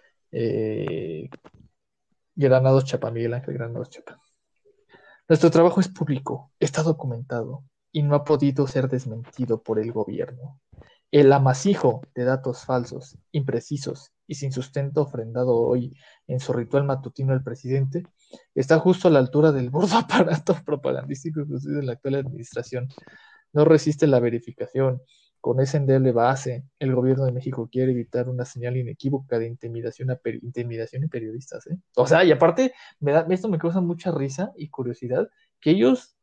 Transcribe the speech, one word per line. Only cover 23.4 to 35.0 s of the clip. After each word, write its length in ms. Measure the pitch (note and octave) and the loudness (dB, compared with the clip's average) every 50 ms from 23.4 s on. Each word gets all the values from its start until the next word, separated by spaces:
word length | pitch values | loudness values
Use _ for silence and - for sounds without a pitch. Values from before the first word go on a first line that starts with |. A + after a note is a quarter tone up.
| _ _ | _ _
No 120 | - D3 D3+ | 2 4 6
resiste 440 | D#3+ D#3+ D3+ - D#3 D3 D3 E3 | 6 6 6 4 0 0 2 4
la 120 | D3 C3+ B2 | 4 4 4
verificación. 840 | A#2+ A#2+ A#2+ A#2 - A2+ - - A2 - - C3 C3+ C3 B2+ C3 - _ _ _ _ _ _ _ | 4 2 0 -2 -6 -10 -12 -12 -12 -6 -2 0 0 0 -2 -4 -8 _ _ _ _ _ _ _
Con 200 | - - A#2+ C3 | -4 -2 0 0
esa 160 | C3+ C3+ - | 0 0 0
endeble 360 | D3 C#3 C3+ C3+ C3+ C3 C3 A#2 | 0 2 4 4 4 4 4 2
base, 500 | A#2+ A#2 B2 C3 C3 - C3 B2 B2+ - - _ _ | 4 2 2 0 0 -4 -8 -8 -8 -12 -16 _ _
el 160 | - C3 B2+ | -2 -2 0
gobierno 300 | B2 B2 C3 C3 C3 C3+ | 2 2 2 2 2 0
de 80 | B2+ A#2+ | -2 -2
México 340 | C3 C3 C3+ B2+ A#2+ A#2 A#2 | -4 -6 -6 -6 -6 -8 -6
quiere 200 | - B2+ C3 C3 | -4 -2 0 0
evitar 380 | B2+ A#2+ A#2 - - B2 B2 B2+ | 0 -2 -4 -4 -4 -4 -4 -4
una 160 | B2+ B2 B2 | -4 -6 -8
señal 320 | - - A#2+ A#2 B2 B2 | -10 -10 -8 -6 -4 -4
inequívoca 600 | C3 B2 A2+ - - - C3+ C#3+ C3+ C3+ - A#2+ | -4 -6 -6 -8 -6 -4 -4 -4 -4 -4 -4 -4
de 80 | A2+ A2+ | -2 -2
intimidación 640 | A#2 A#2 - - A#2 A#2 A#2 A#2 A2+ - - C3 C3 | -4 -8 -10 -12 -10 -10 -8 -8 -10 -8 -8 -6 -6
a 60 | B2+ | -6
peri-, 240 | B2+ - A#2+ A#2 B2 | -6 -6 -8 -8 -8
intimidación 600 | - A#2+ - B2 A#2+ A#2+ A#2 A2+ A2+ - - C3 D3 | -10 -10 -8 -8 -8 -6 -8 -8 -10 -8 -8 -8 -6
en 60 | D#3 | -6
periodistas, 580 | - A#2+ A2+ G#2+ A2 B2+ - - - - - | -6 -8 -10 -10 -10 -12 -14 -16 -18 -18 -12
¿eh?". 100 | - E3 F#3 - _ _ | -12 -12 -12 -12 _ _
O 120 | B2 B2 | 0 4
sea, 160 | - D#3+ E3 F#3 | 4 6 6 6
y 80 | E3+ | 6
aparte, 420 | D3 C3+ D#3 E3+ E3+ C4 C4 B3+ - - - - _ _ | 6 6 6 4 4 4 0 0 -2 -6 -16 -20 _ _
me 100 | D#3 C#3+ | 0 2
da, 160 | C#3+ E3 D#3+ E3 | 2 2 2 2
esto 200 | F#3 F#3 A3+ A3 | 0 -2 0 -2
me 100 | F#3 D#3+ | -2 -2
causa 220 | - E3 E3+ F#3+ | -2 0 0 0
mucha 280 | F3+ E3+ E3+ E3+ - F#3+ | 0 0 -2 -4 -4 -4
risa 420 | D#3 C#3 C#3 C#3 C3+ - F#3+ B3+ - | -2 -2 -4 -4 -4 -6 -6 -8 -8
y 140 | G#3 D#3 - | -12 -14 -10
curiosidad, 580 | - - B2 B2 A#2 - | -8 -8 -8 -8 -8 -8